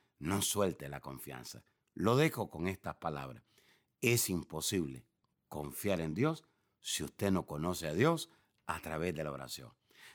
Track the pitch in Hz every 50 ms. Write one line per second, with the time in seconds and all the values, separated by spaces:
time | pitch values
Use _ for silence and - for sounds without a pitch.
0 | _ _ _ _ 71 82 98 98 95 - - 101 101 90 76 - 69 69 71 69
1 | - 71 67 67 - 71 65 62 60 - - 58 - _ _ _ _ _ _ -
2 | 87 107 120 135 160 156 - 120 98 - - 76 85 95 95 - - 85 76 -
3 | - 80 76 69 67 65 60 57 - _ _ _ _ _ _ _ _ _ _ _
4 | - 117 120 117 - - 92 85 76 - 80 76 - - 104 92 80 67 65 62
5 | - _ _ _ _ _ _ _ _ _ - 76 73 71 - - - 101 95 85
6 | 82 78 76 98 135 156 160 - - _ _ _ _ _ _ _ - - - -
7 | 76 67 - - 104 98 95 87 78 - 76 73 80 90 90 82 82 76 76 92
8 | 127 165 170 156 - - - _ _ _ _ _ _ - 82 82 - 80 78 78
9 | 82 90 78 78 78 73 69 65 65 62 - 69 64 58 - _ _ _ _ -
10 | - - -